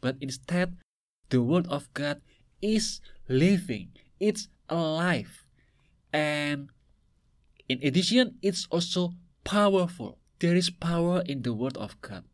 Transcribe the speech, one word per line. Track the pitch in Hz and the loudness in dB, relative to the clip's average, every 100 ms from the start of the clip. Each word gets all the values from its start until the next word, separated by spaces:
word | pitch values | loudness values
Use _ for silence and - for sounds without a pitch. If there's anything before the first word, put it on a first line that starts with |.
But | 147 135 | -4 -4
instead, | 139 131 - 175 180 175 _ _ _ _ _ | -8 -10 -4 -2 -2 -6 _ _ _ _ _
the | 127 | 2
word | 120 170 175 | 4 2 2
of | 143 - | -4 -6
God | - 147 143 _ _ _ _ | -6 -4 -4 _ _ _ _
is | 208 220 208 - - - - | 0 0 0 -6 -14 -20 -2
living. | 131 170 196 - 107 90 - _ _ | 2 4 4 0 -8 -8 -20 _ _
It's | 196 - - _ _ | -2 -2 -8 _ _
alive. | 165 160 156 175 147 - - _ _ _ _ _ _ _ | -2 -2 0 0 0 -4 -16 _ _ _ _ _ _ _
And | 151 151 147 147 147 143 _ _ _ _ _ _ _ _ _ - | -2 0 -2 -2 -4 -8 _ _ _ _ _ _ _ _ _ -6
in | 127 | -2
addition, | 143 139 180 240 247 - | 2 2 4 4 2 0
it's | 196 175 - | -2 -2 -2
also | 175 175 185 175 175 - _ | -2 -2 -2 -2 -4 -20 _
powerful. | - 208 208 196 175 175 110 - _ _ | -2 4 4 4 2 -4 -12 -12 _ _
There | 170 175 | 2 4
is | 175 | 2
power | 175 165 170 170 180 | -2 -2 2 2 0
in | - 139 | -2 -4
the | 123 | -4
word | 110 131 - | -2 -4 -4
of | 104 - | -10 -12
God. | - 95 - | -14 -14 -16